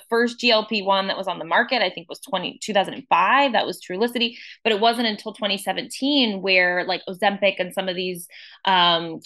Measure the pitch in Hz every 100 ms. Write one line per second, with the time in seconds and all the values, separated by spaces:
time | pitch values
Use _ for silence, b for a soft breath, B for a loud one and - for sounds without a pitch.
0 | - 233 240 240 240 214 214 220 190 196
1 | 190 - 190 170 160 185 240 247 185 175
2 | 165 - - 190 175 - - 202 175 -
3 | - 175 190 262 285 214 113 180 - 185
4 | 240 240 233 233 B B 226 208 226 233
5 | 233 208 214 196 208 196 190 185 - -
6 | 269 294 233 190 190 185 180 180 180 175
7 | - 185 208 196 196 190 180 196 185 180
8 | 185 175 - B B B - 185 175 170
9 | 170 160